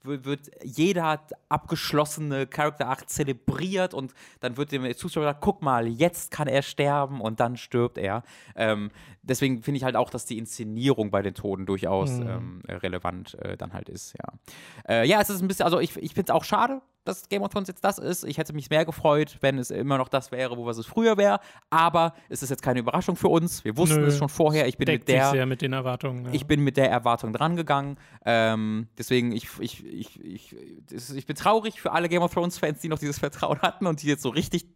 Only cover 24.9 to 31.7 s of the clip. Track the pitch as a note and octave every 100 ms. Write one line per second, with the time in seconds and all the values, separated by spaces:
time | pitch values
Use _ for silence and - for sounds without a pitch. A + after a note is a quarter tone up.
24.9 | C#3+ - B2+ C3+ C#3 C3 B2+ C3+ C3 B2+
25.9 | B2 C#3 B2 B2 C#3 D3 D3+ C#3+ C3 C3
26.9 | A#2+ A#2 A#2 A2+ A2 D#3+ E3+ D3+ C#3+ C#3
27.9 | C#3 - - - A#2 A2+ A2 G#2+ G#2+ A2+
28.9 | - A#2+ B2+ A#2+ A2+ - - A2 - -
29.9 | - - - - F#2+ - - - - -
30.9 | F#2+ B2 C#3 - D3 F#3+ A3 G#3+